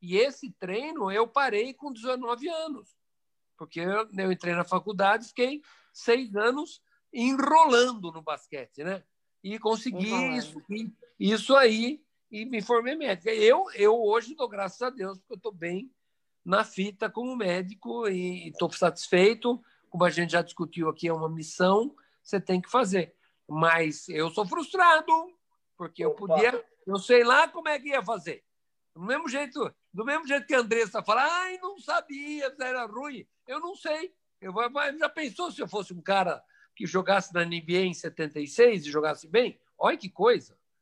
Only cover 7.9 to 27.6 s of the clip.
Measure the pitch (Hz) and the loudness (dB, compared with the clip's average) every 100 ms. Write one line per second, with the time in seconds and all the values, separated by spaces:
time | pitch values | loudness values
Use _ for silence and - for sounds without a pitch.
7.9 | 226 175 160 156 143 _ 143 117 - 165 | 0 -10 -10 -8 -10 _ -14 -14 -10 -8
8.9 | 190 - _ _ _ 190 220 214 220 254 | -8 -12 _ _ _ -12 -6 -2 -2 -4
9.9 | 185 214 240 262 247 - 151 - 214 226 | -6 -2 -2 -2 -4 -8 -14 -10 -10 -10
10.9 | - _ - 196 220 220 269 247 220 233 | -14 _ -4 0 0 6 6 6 4 -2
11.9 | 302 _ _ _ 214 240 226 202 233 240 | -4 _ _ _ -14 -8 -8 0 0 0
12.9 | 320 269 175 220 220 214 311 381 202 208 | -4 -4 -4 -2 4 6 6 2 2 4
13.9 | 233 208 226 233 311 240 202 196 - 254 | 4 2 0 -2 -8 -8 -6 -8 -6 -8
14.9 | 262 190 190 _ 208 220 180 170 185 262 | -6 -10 -10 _ -14 -12 -10 -8 -8 -10
15.9 | _ _ _ _ _ 175 196 220 - 202 | _ _ _ _ _ -2 0 0 -4 -6
16.9 | 196 214 220 247 254 190 180 185 208 240 | -4 -6 -6 -8 -4 -2 -2 -6 -12 -12
17.9 | 233 220 185 180 180 165 - 170 - 175 | -6 -4 -4 -6 -8 -12 -6 -6 0 0
18.9 | 160 - 180 202 226 240 240 - _ _ | 0 0 6 6 4 -2 -4 -6 _ _
19.9 | 175 180 165 170 170 170 - 160 175 156 | 0 2 2 0 0 -2 -6 -8 -4 -4
20.9 | 156 170 160 160 160 156 - 185 202 269 | -2 -4 -2 -4 -6 -10 0 4 4 2
21.9 | - _ _ - 196 - 185 - 254 208 | -6 _ _ -6 -6 -2 -2 0 0 2
22.9 | 190 160 _ _ _ - 156 165 165 160 | 0 -2 _ _ _ -8 0 4 4 2
23.9 | 147 - 156 165 208 196 339 302 370 349 | -4 -8 -4 -4 -2 -4 -4 -4 4 6
24.9 | 311 320 330 349 _ _ _ _ - 165 | 6 4 0 0 _ _ _ _ -14 -12
25.9 | 175 160 - 196 160 240 240 - _ 190 | -4 -2 -2 0 4 4 2 -8 _ -6
26.9 | 196 214 240 240 269 330 349 | -4 4 6 8 6 4 0